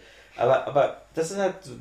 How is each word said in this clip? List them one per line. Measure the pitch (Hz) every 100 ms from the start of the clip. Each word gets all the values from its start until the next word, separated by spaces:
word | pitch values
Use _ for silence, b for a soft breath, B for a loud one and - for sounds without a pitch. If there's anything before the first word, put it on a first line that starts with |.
| B B B -
Aber, | 123 131 -
aber | 143 - - -
das | - 160
ist | 196
halt, | 196 - 131 120